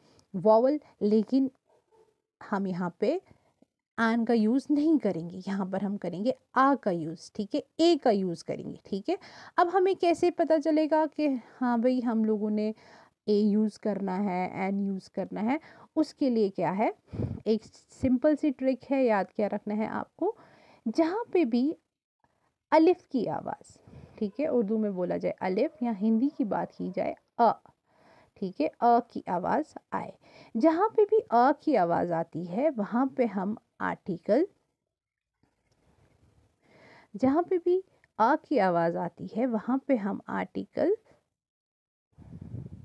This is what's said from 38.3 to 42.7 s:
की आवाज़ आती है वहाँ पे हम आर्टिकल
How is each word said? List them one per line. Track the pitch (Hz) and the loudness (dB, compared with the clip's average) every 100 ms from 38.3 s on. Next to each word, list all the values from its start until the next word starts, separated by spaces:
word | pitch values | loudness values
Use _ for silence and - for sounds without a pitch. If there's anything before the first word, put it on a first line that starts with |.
| 302 - | 2 0
की | 277 | 2
आवाज़ | 190 170 170 180 | 2 2 0 -2
आती | 175 - 185 202 | -6 -10 -10 -4
है | 254 | -2
वहाँ | 220 - 269 - | -2 -2 -2 0
पे | 262 | 0
हम | 196 202 - | 0 -6 -6
आर्टिकल | 196 190 196 196 - 320 427 _ _ _ _ _ _ _ _ _ _ _ - - - - - - | -8 -6 -8 -8 -2 0 0 _ _ _ _ _ _ _ _ _ _ _ -20 -20 -18 -16 -14 -14